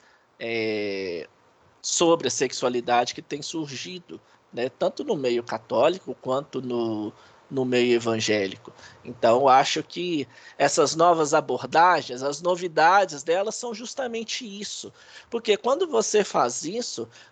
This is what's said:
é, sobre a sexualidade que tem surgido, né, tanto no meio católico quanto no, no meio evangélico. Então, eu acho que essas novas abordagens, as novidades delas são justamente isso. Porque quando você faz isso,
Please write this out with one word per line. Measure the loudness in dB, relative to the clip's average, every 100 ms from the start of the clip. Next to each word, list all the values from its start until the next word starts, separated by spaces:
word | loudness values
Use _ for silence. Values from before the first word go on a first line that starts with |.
| _ _ _ _
é, | -6 -4 -2 -4 -4 -6 -6 -8 -12 _ _ _ _ _
sobre | -6 2 4 4 2
a |
sexualidade | -2 -4 -2 -2 -2 2 2 0
que | -6
tem | -10 -10
surgido, | -8 -8 -8 -10 -12 -14 -16 -20 _ _ _
né, | -6 -6
tanto | -2 -4 -4
no | -4
meio | -2 0 0
católico | -2 -8 -2 2 2 2 -8 -10
quanto | -4 -4 -4 -8
no, | -4 -4 -2 -4 -6 -10 -20 _ _
no | -4
meio | 0 2 4
evangélico. | 2 2 -2 0 0 -2 -6 -18 -20 -20 -20
Então, | -18 0 4 6
eu | 6
acho | 6 4 -2
que | -6 -8 -4 -4 -6 -12 -20 0
essas | 2 4 2 4
novas | 4 4 4
abordagens, | 2 0 -4 2 6 6 4 0 -6
as | -6 -2
novidades | -2 -2 -2 4 6 6 4 -2
delas | -2 0 0
são | -6 -10
justamente | -10 -10 -8 -6 -6 -8 -10
isso. | -10 -12 -12 -12 -14 -18 -20 -20 -10
Porque | -4 0 0
quando | 0 -2 0
você | 0 2 0
faz | 2 0 0 -2
isso, | -6 -8 -8 -10 -12 -14 -20